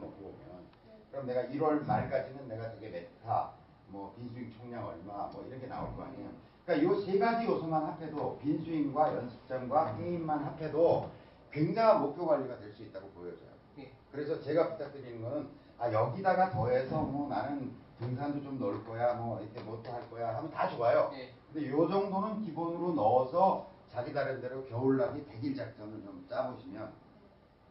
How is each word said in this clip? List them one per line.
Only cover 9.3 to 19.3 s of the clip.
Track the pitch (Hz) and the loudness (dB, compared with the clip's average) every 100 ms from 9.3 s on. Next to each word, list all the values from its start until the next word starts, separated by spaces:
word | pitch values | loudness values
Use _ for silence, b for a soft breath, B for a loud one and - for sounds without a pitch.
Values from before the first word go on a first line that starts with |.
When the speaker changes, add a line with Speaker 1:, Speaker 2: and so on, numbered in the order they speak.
| - - 127 123 143 120 - | -10 -6 -4 2 2 2 0
Speaker 1:
게임만 | 175 175 160 151 | -2 -2 0 -2
합해도 | 143 - 156 151 165 117 - B B B - | -2 -4 -2 4 6 6 0 B B B -6
굉장한 | 147 165 208 226 165 | 0 2 6 8 8
목표 | 139 170 165 | 6 0 2
관리가 | 143 123 113 | 2 2 -6
될 | 104 | -12
수 | 104 | -14
있다고 | 107 95 92 | -12 -12 -14
보여져요. | 85 87 82 - - - - | -12 -12 -12 -16 -20 -20 -16
Speaker 3:
예. | - - - | -16 -18 -12
Speaker 1:
그래서 | 143 147 156 | -6 -2 -2
제가 | 139 160 160 | 2 4 4
부탁드리는 | - - 143 120 117 | 0 -8 -10 -10 -8
거는 | 113 147 - B B B | -6 -4 -6 B B B
아, | 101 | 0
여기다가 | 107 110 190 190 180 185 | 2 2 2 2 4 4
더해서 | 160 160 - 131 156 | 2 2 2 2 0
뭐 | 139 139 143 | 0 -2 -2
나는 | - - 143 123 - - - | -2 -2 -4 -6 -12 -16 -8
등산도 | 123 127 143 143 | -4 -2 -2 -4
좀 | 139 135 | -4 -4
넣을 | 123 104 | -2 -4
거야, | - 113 120 | -4 4 4
뭐 | - 117 | 4 -2